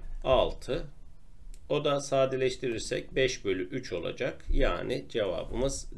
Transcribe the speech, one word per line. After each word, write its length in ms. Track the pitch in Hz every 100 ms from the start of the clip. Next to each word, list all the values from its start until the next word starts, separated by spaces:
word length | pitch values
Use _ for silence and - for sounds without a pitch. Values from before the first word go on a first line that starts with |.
| - -
altı. 600 | - 123 87 - - 151 165 - - - - - - - -
O 160 | 147 147
da 140 | 139
sadeleştirirsek 1160 | - 135 131 131 131 127 131 110 - - - 135
beş 300 | 131 - 101
bölü 180 | 92
üç 300 | 90 131 -
olacak. 520 | 87 95 95 131 - -
Yani 560 | 139 120 87 - 139 -
cevabımız 800 | 113 101 85 - 113 135 - -